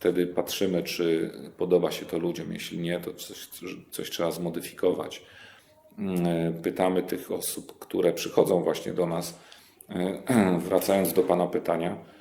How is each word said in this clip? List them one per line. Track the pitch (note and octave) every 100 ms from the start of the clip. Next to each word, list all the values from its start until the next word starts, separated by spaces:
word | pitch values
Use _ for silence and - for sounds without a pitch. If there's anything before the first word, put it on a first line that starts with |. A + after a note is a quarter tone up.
wtedy | F2+ F2+ F2
patrzymy, | F2 - - F#2+ F2
czy | E2+ - E2+ D#2+ - - C#2 -
podoba | F2+ F2 D#2+
się | - -
to | E2+
ludziom. | F2 E2 E2+
Jeśli | E2+ - F2
nie, | E2+ F2
to | F2
coś, | - - - - - F2+ - -
coś | - -
trzeba | - E2
zmodyfikować. | E2 F2 E2 - - F2+ D#2 D#2 - - - - - _ _ _ -
Mm, | G2 F2+ F2
e, | E2+ E2+
pytamy | E2 F2+ - F#2 F#2
tych | F2 - -
osób, | F2+ - - - -
które | - F#2 F2
przychodzą | E2+ - - F2 F2+
właśnie | D#2+ D#2 F#2+
do | F2+ E2+
nas, | E2 - - - - - - -
e, | F2+ F#2 F#2 - A#2+ F#2 F2
<clears throat> | F2
wracając | F#2 - G2 F2
do | F#2
pana | F2 F2+ F2
pytania, | - - E2+ F2 G#2 - -